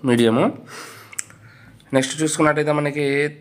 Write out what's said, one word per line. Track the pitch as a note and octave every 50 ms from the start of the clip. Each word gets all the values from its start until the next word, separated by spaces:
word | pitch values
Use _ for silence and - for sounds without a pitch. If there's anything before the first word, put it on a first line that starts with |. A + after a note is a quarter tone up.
| - C3
మీడియము. | A#2+ A#2+ A#2 A2+ A2 B2+ F3+ C4 - - - - - - - - - - - - - - - - - - - - - - - - - - - - C3+
నెక్స్ట్ | C3 C3 - - D3+
చూసుకున్నట్టయితే | D#3 D3+ D3+ - D#3 D3+ D3 D3+ D3+ D3+ D3 D3
మనకి | D3 D3 C#3 D3 C#3+ C#3 C#3 C#3+ D3 D3+ D3 -